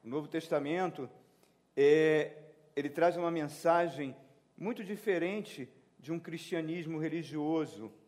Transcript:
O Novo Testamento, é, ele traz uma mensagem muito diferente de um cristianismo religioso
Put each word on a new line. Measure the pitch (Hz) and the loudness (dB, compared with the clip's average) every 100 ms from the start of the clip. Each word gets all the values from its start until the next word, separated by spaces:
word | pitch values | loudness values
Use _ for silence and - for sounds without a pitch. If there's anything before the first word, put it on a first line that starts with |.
O | 113 | -6
Novo | 139 151 | -8 -4
Testamento, | 165 160 151 143 170 185 - 127 - _ _ _ _ _ - | -8 -2 -2 0 -2 -2 -4 -12 -14 _ _ _ _ _ 4
é, | 143 156 160 156 151 - - - _ | 8 8 6 4 0 -6 -20 -20 _
ele | - 143 | -4 -4
traz | 143 170 170 | 4 4 4
uma | 170 | -2
mensagem | 170 147 - 170 170 175 139 139 - - _ _ - | 0 -4 0 2 4 2 -2 -8 -10 -20 _ _ -8
muito | 185 240 | -6 -6
diferente | 190 202 - 180 175 208 - - - - _ _ | -8 -4 0 2 2 -2 -8 -12 -14 -16 _ _
de | 131 | -8
um | 165 | -8
cristianismo | - 165 - 170 160 175 156 160 | -6 -12 -4 -4 -2 -6 -6 -4
religioso | 156 156 143 151 151 160 147 101 110 - | -4 -4 -6 -4 0 0 -2 -6 -14 -16